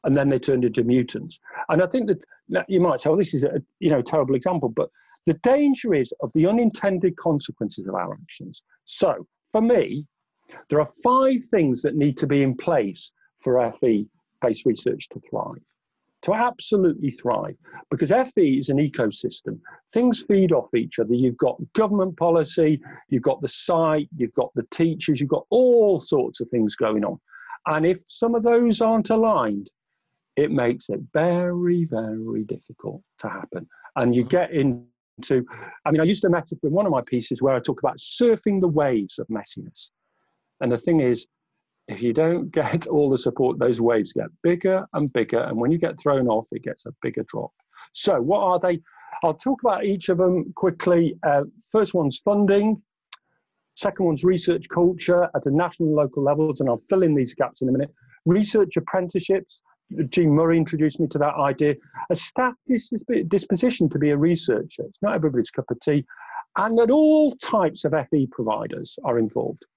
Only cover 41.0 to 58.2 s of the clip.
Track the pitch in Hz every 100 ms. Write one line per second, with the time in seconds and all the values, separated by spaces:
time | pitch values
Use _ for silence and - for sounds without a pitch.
41 | 127 117 - _ _ _ _ _ - 101
42 | 120 117 160 175 - 160 139 165 - 151
43 | 143 131 127 117 127 113 120 113 117 113
44 | 101 - - _ 165 175 190 190 196 -
45 | 143 123 110 117 - 110 123 165 165 165
46 | 147 139 123 110 - 123 120 - - -
47 | 123 120 113 - - _ _ - - -
48 | 202 151 127 208 196 180 180 170 _ _
49 | - - 170 160 262 277 233 190 202 196
50 | - 175 185 180 - - 190 170 180 175
51 | 165 - 156 143 143 _ _ 214 202 180
52 | 147 131 - 208 202 202 214 208 _ _
53 | _ - _ _ _ _ _ - 202 196
54 | 180 151 180 180 180 170 - 185 175 175
55 | - 175 170 143 143 147 170 - 160 151
56 | 139 135 139 147 156 143 131 117 - 190
57 | 170 147 123 - 127 - 127 131 - _
58 | _ _